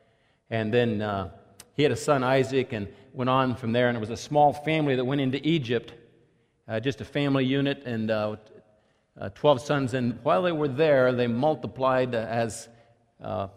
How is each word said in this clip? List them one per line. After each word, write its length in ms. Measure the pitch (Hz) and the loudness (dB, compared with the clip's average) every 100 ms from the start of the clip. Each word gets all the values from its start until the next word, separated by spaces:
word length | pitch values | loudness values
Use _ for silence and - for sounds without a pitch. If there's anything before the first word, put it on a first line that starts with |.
| _ _ _ _ - | _ _ _ _ -8
And 240 | 113 107 | -4 0
then, 280 | 120 117 107 | 2 2 -2
uh, 300 | 107 98 90 - - _ - | -2 -4 -6 -12 -20 _ -12
he 100 | - | 0
had 80 | 143 | 0
a 60 | 117 | 0
son, 260 | - 139 | 0 2
Isaac, 480 | 123 135 123 135 - | 4 2 2 0 -2
and 160 | 107 101 - - | -6 -8 -12 -18
went 180 | 135 127 | -6 0
on 260 | 131 127 117 | 2 2 -2
from 180 | 113 | 0
there, 160 | 120 123 | 2 2
and 80 | 117 | 0
it 20 | |
was 100 | 107 | -6
a 40 | 110 | -8
small 380 | - 147 147 | -2 4 4
family 420 | - 156 156 147 127 | 2 -2 0 2 0
that 80 | |
went 160 | 127 143 | 0 0
into 260 | 131 127 151 | -2 -2 0
Egypt, 480 | 165 120 117 - - - _ _ _ _ _ - | 0 0 -4 -4 -20 -20 _ _ _ _ _ -8
uh, 100 | 113 | -4
just 220 | 131 - | -4 -6
a 40 | - | -6
family 380 | 147 143 135 | -2 2 2
unit, 400 | 127 139 139 139 123 | 2 2 0 -2 -6
and, 240 | 113 110 | -4 -2
uh, 280 | 110 107 107 - - _ _ _ _ _ - | 0 -2 -6 -14 -20 _ _ _ _ _ -14
uh, 100 | 101 | -14
twelve 300 | - 151 127 | 0 2 2
sons. 340 | - 143 131 | 0 -2 0
And 260 | 131 120 104 | -2 -2 -2
while 200 | 143 185 | 0 2
they 80 | 180 | 0
were 160 | 156 147 | -2 -2
there, 440 | 127 160 135 127 | 2 4 6 4
they 160 | 120 120 | 2 0
multiplied, 880 | 117 151 151 113 127 131 131 127 113 | 0 0 -2 -6 -2 0 2 0 -2
uh, 40 | 110 | -2
as, 400 | 117 117 - - - _ _ _ _ | -2 -2 -6 -16 -20 _ _ _ _
uh, 260 | 110 101 98 | -8 -6 -6